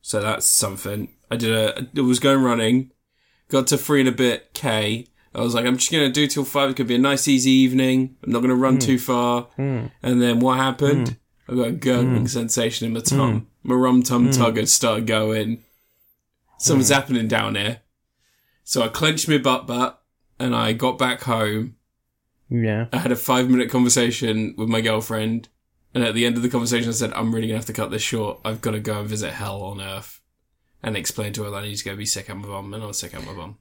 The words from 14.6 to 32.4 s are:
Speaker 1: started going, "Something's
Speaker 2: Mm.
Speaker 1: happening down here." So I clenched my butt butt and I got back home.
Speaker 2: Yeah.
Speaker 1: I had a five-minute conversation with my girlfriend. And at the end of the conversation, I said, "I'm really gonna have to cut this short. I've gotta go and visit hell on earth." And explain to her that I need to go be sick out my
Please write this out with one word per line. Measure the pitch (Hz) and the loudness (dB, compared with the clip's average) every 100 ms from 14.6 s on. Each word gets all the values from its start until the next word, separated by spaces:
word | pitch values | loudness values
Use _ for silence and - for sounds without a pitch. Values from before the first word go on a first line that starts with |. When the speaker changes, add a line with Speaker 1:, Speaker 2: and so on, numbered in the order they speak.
| 113 | 2
Speaker 1:
started | - 120 107 113 | 2 2 0 0
going, | 110 110 110 107 117 _ _ _ _ _ _ _ _ _ _ | 0 0 0 -2 -6 _ _ _ _ _ _ _ _ _ _
"Something's | - 143 127 | 2 2 4
Speaker 2:
Mm. | 139 | 2
Speaker 1:
happening | 139 123 113 | 2 -2 0
down | 113 107 | 0 -2
here." | 107 104 117 _ _ _ _ _ _ _ _ - | -2 -4 -6 _ _ _ _ _ _ _ _ -6
So | 135 | -2
I | 113 | -2
clenched | - 156 156 - | 0 0 0 2
my | 147 | 2
butt | 131 127 - | 2 0 -2
butt | 120 127 - _ _ _ _ | -2 -2 -4 _ _ _ _
and | 127 117 | -2 0
I | 113 | 0
got | 113 127 123 | 0 -2 0
back | 127 120 | -2 -2
home. | 127 113 107 107 110 - _ _ _ _ _ _ _ | -2 -2 0 -2 -6 -12 _ _ _ _ _ _ _
Speaker 2:
Yeah. | 120 113 107 117 | -2 0 -2 -2
Speaker 1:
I | 123 | -4
had | 175 | -2
a | - | -2
five-minute | - 127 127 127 117 | 0 0 4 2 2
conversation | 127 123 127 120 117 117 110 107 - | 2 2 2 0 -2 -2 -2 -4 -4
with | 110 | -2
my | 113 | 0
girlfriend. | 113 110 110 113 110 113 - _ _ _ _ | 0 -2 -2 -4 -2 -4 -6 _ _ _ _
And | 127 | -2
at | 117 113 | 0 2
the | 120 | 0
end | 117 | 2
of | |
the | 123 | 0
conversation, | 123 117 120 117 | 0 0 0 -2
I | |
said, | 110 113 | -2 -4
"I'm | - 113 113 | -2 -2 -2
really | 110 | -2
gonna | 110 | -4
have | 113 | -6
to | |
cut | 113 95 | -6 -6
this | 107 | -4
short. | - 117 104 - 110 | -4 -4 -4 -6 -8
I've | 110 | -6
gotta | - 107 | -4 -4
go | 107 104 | -4 -6
and | 104 | -6
visit | 107 92 | -6 -8
hell | - 98 98 | -8 -10 -8
on | 95 101 | -10 -12
earth." | 95 95 - - _ _ _ _ _ _ | -12 -12 -14 -20 _ _ _ _ _ _
And | 113 101 | -8 -6
explain | 85 - 104 | -6 -6 -8
to | 101 | -6
her | 104 | -8
that | 101 | -8
I | 104 | -8
need | 104 | -8
to | |
go | 98 101 | -10 -8
be | 104 | -6
sick | 98 95 | -6 -8
out | |
my | 101 | -14